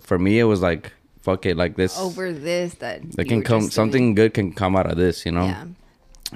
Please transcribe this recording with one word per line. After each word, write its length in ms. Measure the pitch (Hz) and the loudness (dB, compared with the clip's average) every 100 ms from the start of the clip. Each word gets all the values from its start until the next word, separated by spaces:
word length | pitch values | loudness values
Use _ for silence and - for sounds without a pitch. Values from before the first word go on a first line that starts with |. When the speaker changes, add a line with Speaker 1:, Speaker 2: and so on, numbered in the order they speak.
Speaker 1:
for 160 | - 92 | -2 0
me, 200 | 92 110 | 2 4
it 60 | |
was 160 | 117 101 | 4 2
like, 320 | 87 82 - - _ _ | 2 -2 -6 -20 _ _
"Fuck 240 | - 95 98 | -4 -2 -2
it," 100 | 82 | 0
like, 200 | 87 85 | -2 0
this 220 | 92 - | -2 0
Speaker 2:
Over 320 | 190 170 185 | -6 -6 -8
this, 440 | 160 151 175 175 | -8 -4 -4 -4
that 260 | - 120 104 165 - | -8 -12 -12 -10 -6
Speaker 1:
They 60 | |
Speaker 2:
you 60 | 90 | 0
Speaker 1:
can 100 | 117 | 0
Speaker 2:
were 40 | |
Speaker 1:
come, 180 | 101 113 | 2 2
Speaker 2:
just 120 | 107 | 2
doing. 100 | - 110 | 0 2
Speaker 1:
something 280 | 131 123 | 4 4
good 200 | 104 110 | 4 4
can 180 | - 95 | 2 -4
come 240 | - 92 95 | -2 0 2
out 80 | 90 | 2
of 120 | 82 | 2
this, 260 | 90 82 | 2 0
you 80 | 87 | -2
know? 140 | 85 92 | 0 0
Speaker 2:
Yeah. 180 | 101 170 180 _ _ _ - - | -2 -10 -18 _ _ _ -18 -14